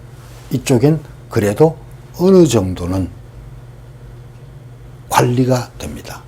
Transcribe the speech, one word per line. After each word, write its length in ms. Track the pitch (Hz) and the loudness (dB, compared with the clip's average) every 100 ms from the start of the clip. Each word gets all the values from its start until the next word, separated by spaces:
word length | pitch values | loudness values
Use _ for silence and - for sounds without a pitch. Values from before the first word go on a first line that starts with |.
| - - - - - | -20 -20 -20 -20 -8
이쪽엔 500 | 131 - 127 139 156 - - - | -6 0 2 4 0 -4 -18 -6
그래도 480 | - 101 101 156 156 - - - - | -2 -2 2 2 2 -12 -20 -18 -2
어느 300 | 180 190 160 | 4 6 6
정도는 600 | 113 95 90 87 95 90 - - - - - - - - - - - - - - - - - - - - | 4 -2 -4 -4 -4 -4 -8 -20 -20 -20 -20 -20 -20 -20 -20 -20 -20 -20 -20 -20 -20 -20 -20 -20 -20 -4
관리가 640 | - 131 123 123 123 117 - | 0 2 2 0 0 -4 -12
됩니다. 460 | - - - - | -12 -12 -16 -18